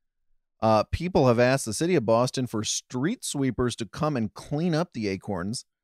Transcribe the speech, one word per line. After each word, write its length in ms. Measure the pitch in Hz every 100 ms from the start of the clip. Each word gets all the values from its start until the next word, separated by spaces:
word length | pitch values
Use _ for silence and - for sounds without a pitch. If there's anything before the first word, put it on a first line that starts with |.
| _ _ _ _ _ _
Uh, 220 | 110 110
people 440 | 101 - 175 190 131
have 120 | 117
asked 260 | 123 135 -
the 80 |
city 220 | 104 165 180
of 100 | 104
Boston 420 | 113 127 - 123
for 160 | 110
street 640 | 104 - - 127 147 247 -
sweepers 500 | 143 135 113 123 -
to 100 | 107
come 300 | - 151 139
and 180 | 107
clean 400 | - - 143 175
up 200 | 156 180
the 140 | - 107
acorns. 560 | 95 - 95 92 120 - _